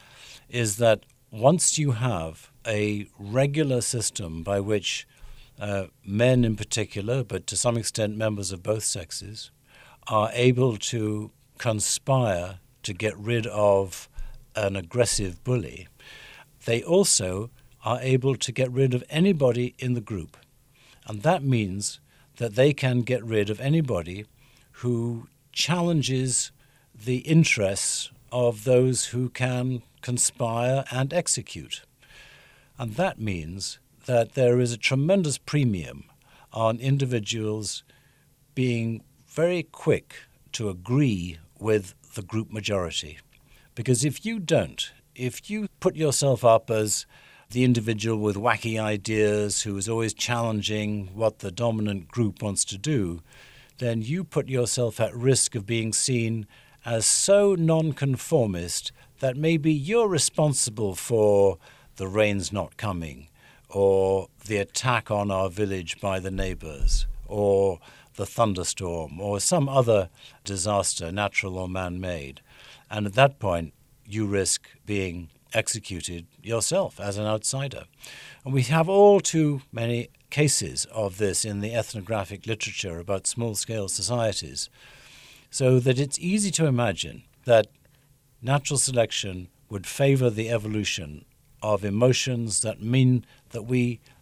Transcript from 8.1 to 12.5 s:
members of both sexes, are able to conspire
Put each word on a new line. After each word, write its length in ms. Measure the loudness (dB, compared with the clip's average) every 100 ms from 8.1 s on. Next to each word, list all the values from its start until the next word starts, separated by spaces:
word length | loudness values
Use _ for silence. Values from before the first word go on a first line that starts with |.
| -2
members 340 | -4 -4 -8
of 120 | -8
both 200 | -4 -4
sexes, 680 | -4 -6 -10 -14 -14 -16 -18 _ _ -20 -20 -18 -2
are 220 | 0 2
able 440 | 4 4 6 2 0
to 540 | -4 -4 -2 -4 -8 _ _ -6
conspire 1000 | -2 -2 -2 -4 0 2 2 -2 -4